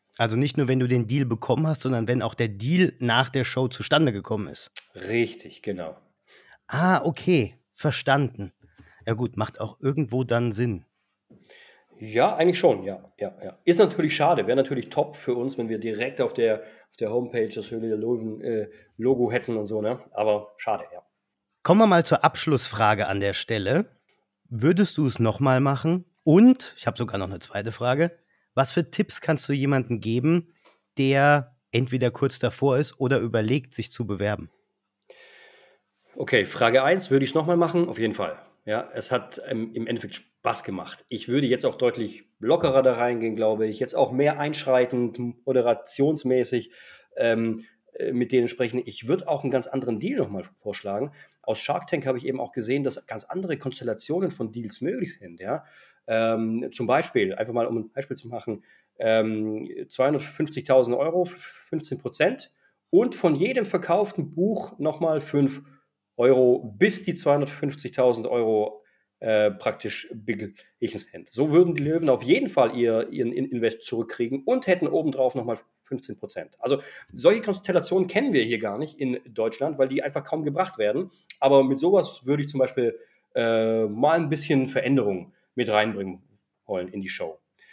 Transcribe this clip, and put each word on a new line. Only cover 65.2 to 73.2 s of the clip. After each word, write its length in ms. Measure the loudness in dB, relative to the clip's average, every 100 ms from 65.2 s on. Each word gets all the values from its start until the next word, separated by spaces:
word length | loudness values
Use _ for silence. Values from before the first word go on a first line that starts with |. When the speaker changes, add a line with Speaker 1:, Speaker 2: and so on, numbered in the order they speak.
| 0 2 2 0 -16 _ _ _ _ 2
Speaker 2:
Euro, 580 | 6 8 6 4 0 2
bis 260 | 2 4
die 100 | -2
zweihundertfünfzigtausend 1120 | -2 2 2 2 -4 -6 -6 -6 2 4 4 0
Euro, 580 | 0 2 2 0 -4 _ _ _ -8
äh, 320 | 0 2 2
praktisch 580 | 0 -4 -4 -6 -10 -12
beglichen 840 | -10 -6 -6 -8 -14 _ -8 -6 -6
sind. 300 | -12 -18 -8
So 220 | -2 4
würden 240 | 6 4 2
die 80 |
Löwen 260 | -2 0 2
auf 140 | 2
jeden 260 | 4 2 2
Fall 260 | 2 2 2
ihr, 340 | 2 2 -2
ihren 240 | -2